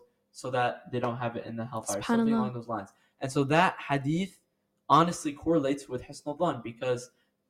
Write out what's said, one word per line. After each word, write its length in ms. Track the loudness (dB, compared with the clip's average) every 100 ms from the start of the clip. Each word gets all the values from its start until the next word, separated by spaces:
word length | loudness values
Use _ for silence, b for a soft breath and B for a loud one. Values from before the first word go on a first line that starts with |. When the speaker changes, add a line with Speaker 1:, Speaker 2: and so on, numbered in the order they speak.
| _ _ _
Speaker 1:
so 180 | -12 -4
that 380 | 0 0 -2 -6
they 80 | -2
don't 180 | -2 -2
have 180 | -4 -4
it 100 | -8
in 120 | -8
the 80 | -6
hellfire. 360 | -6 -4 -4
Something 260 | 0 2 4
Speaker 2:
SubhanAllah. 120 | 2
Speaker 1:
along 140 | 0
those 160 | -4 -6
lines. 200 | -8 -8 _ _ -8
And 100 | -2
so 120 | 0 4
that 300 | 6 4 2
hadith 600 | -2 -2 0 0 -2 -8 _ _ _ _ 4
honestly 460 | 6 6 2 -6
correlates 560 | -4 2 2 2 -2 -4
with 140 | -10
Husnul 340 | -10 -12 -8 -2
Dhann, 260 | 0 -2
because 480 | -8 -6 -2 -2 -4 _ _ _ _